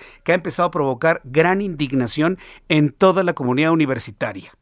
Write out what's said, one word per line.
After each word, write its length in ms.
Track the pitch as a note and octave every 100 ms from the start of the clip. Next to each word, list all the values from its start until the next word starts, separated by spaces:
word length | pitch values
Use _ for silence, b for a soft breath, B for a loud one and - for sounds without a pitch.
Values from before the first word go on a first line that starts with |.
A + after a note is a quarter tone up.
| B B
que 80 | -
ha 40 | F3+
empezado 320 | F#3 - F3
a 40 |
provocar 500 | E3+ C#3 B2+ D#3+ E3
gran 380 | C3 C#3 E3+ F#3+
indignación 760 | G3+ D3+ C#3+ C3+ A#2+ - D#3+ F#3 B B -
en 240 | D#3 D3
toda 320 | - F#3+ F#3
la 100 | F3+
comunidad 380 | E3+ B2 B2+ D#3+
universitaria, 800 | E3 C#3+ B2+ - - A#2 G2+ - _